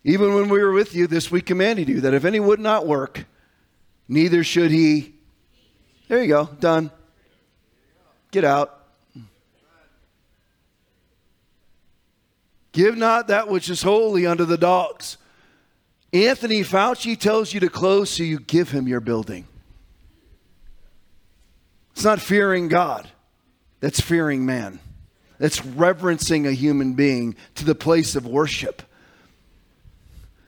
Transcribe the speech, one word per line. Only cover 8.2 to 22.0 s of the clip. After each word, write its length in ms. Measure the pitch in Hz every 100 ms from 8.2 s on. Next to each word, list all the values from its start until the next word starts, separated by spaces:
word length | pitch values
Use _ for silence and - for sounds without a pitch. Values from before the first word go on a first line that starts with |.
| _
Get 140 | 190 151
out. 420 | 143 147 - _ _ _ 131 107 _ _ _ _ _ _ _ _ _ _ _ _ _ _ _ _ _ _ _ _ _ _ _ _ _ _ _ _ _ _ _ _ _ _
"Give 240 | 156 196 226
not 320 | 226 226 220
that 220 | 208 220
which 200 | 190 160
is 120 | 175
holy 440 | 180 214 220 196 175
unto 200 | 170 170
the 120 | 170
dogs." 600 | 175 180 165 - - - _ _ _ _ _ _ _ _ _
Anthony 500 | 180 220 262 233 220
Fauci 560 | 165 190 214 247 226 226
tells 340 | 208 220 202
you 60 | 196
to 80 | 185
close, 420 | - 185 196 202
so 140 | -
you 160 | 165 156
give 320 | 117 160 175
him 160 | 143 131
your 140 | 123
building. 480 | 113 117 107 95 87 - _ - _ _ _ _ _ _ _ _ - - - - _ _ _ _ _ _ _ _ _
It's 140 | -